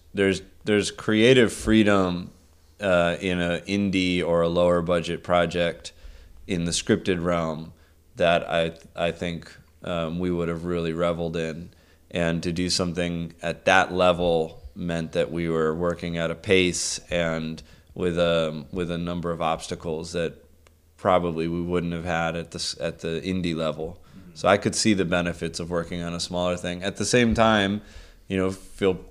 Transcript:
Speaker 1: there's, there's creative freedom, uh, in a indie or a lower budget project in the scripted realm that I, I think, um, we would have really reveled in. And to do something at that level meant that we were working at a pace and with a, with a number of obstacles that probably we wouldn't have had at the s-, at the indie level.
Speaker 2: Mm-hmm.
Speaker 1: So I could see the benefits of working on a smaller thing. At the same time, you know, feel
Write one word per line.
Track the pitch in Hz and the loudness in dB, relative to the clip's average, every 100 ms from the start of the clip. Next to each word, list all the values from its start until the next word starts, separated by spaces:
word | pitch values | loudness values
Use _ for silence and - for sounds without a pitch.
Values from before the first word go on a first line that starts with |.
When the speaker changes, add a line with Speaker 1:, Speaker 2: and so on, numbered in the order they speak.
| - | -10
Speaker 1:
there's, | 101 98 90 - - | 0 2 2 -6 -8
there's | - 104 92 | 0 2 2
creative | - - 107 117 131 104 | -4 0 4 8 8 6
freedom, | - 110 110 104 101 92 87 - - _ _ _ - | 2 4 6 6 4 2 -2 -10 -18 _ _ _ -4
uh, | 101 87 85 85 | 2 4 4 0
in | 95 90 | -2 0
a | 85 85 98 | 0 -2 -2
indie | 101 101 95 92 90 | 0 2 2 2 2
or | 82 85 | 2 2
a | 85 | 2
lower | 85 87 87 | 2 2 2
budget | 85 87 82 82 | 2 -2 -2 -6
project | - 87 85 87 85 - - - - - - - - | 0 2 2 0 -2 -4 -14 -18 -20 -20 -20 -18 -6
in | 90 85 | -4 -2
the | |
scripted | - - 101 104 87 | -4 0 0 0 -2
realm | 87 87 82 78 82 - _ _ _ - | 0 -2 -2 -6 -12 -18 _ _ _ 0
that | 85 85 - | 2 2 0
I, | 85 82 - - | -2 -2 -6 -16
I | 82 85 | -4 -4
think, | 82 87 82 - - _ _ | -2 -6 -6 -12 -20 _ _
um, | - 87 80 87 | -6 -4 -4 -2
we | 90 | -2
would | 87 85 | -2 -2
have | 82 | -4
really | 87 87 82 | -4 -2 -2
reveled | 82 87 82 85 82 | 0 0 0 -4 -4
in. | 82 78 87 _ _ _ _ | -6 -8 -14 _ _ _ _
And | 92 85 82 | -2 -2 -2
to | 90 | -2
do | 85 90 | -2 -2
something | 85 90 85 87 87 85 - | 0 -2 -2 -2 -4 -8 -8
at | 85 80 98 | -8 -2 4
that | 92 87 | 4 4
level | 90 90 85 87 82 80 - - | 4 4 4 2 2 0 -8 -16
meant | 98 87 82 82 | -10 -6 -4 -2
that | 87 82 | -2 -2
we | 85 82 | -2 -2
were | 80 78 | 0 0
working | 82 87 82 87 82 | 0 -2 -2 -6 -4
at | 82 | -4
a | |
pace | 80 104 95 90 82 - - - | -4 4 6 6 2 -4 -6 -4
and | 87 82 80 80 80 - - _ | -2 0 -2 -6 -10 -16 -20 _
with | 87 90 85 | -4 -2 0
a, | 85 82 80 78 69 | 2 2 0 -6 -10
with | 92 85 | -6 -4
a | 85 | -4
number | 87 87 85 | -6 -6 -6
of | 82 | -2
obstacles | 80 82 - 87 87 78 87 | -2 -2 -6 -8 -6 -8 -6
that | 85 82 - _ _ _ _ _ _ | -4 -6 -8 _ _ _ _ _ _
probably | 104 90 87 80 82 | 4 4 2 -2 -2
we | 85 | -2
wouldn't | 87 87 85 | -2 -2 -2
have | 85 87 | -4 -2
had | 82 82 85 | -2 -2 -4
at | 82 | -8
the | - | -8
s-, | - - | -8 -6
at | 82 76 | -8 -6
the | 82 82 | -6 -4
indie | 95 92 87 | -4 -2 -2
level. | 80 80 76 82 90 - - | -2 -4 -4 -10 -12 -20 -20
Speaker 2:
Mm-hmm. | - | -20
Speaker 1:
So | - 92 | 0 4
I | 101 | 4
could | 110 | 2
see | - 113 | 0 2
the | 95 | 2
benefits | 87 87 87 82 82 - | 2 0 0 -4 -8 -6
of | 85 | -4
working | 87 85 87 | -4 -4 -6
on | 85 | -6
a | 85 | -6
smaller | - 90 90 87 | -6 -2 -2 -2
thing. | 90 90 | -6 -6
At | 98 - | -8 -4
the | |
same | 101 123 117 | 0 2 4
time, | 110 110 110 98 104 - - - - - | 4 4 4 2 -2 -8 -20 -20 -20 -4
you | 95 | -2
know, | 92 | -2
feel | 95 - - 98 87 - | -4 -12 0 0 0 -6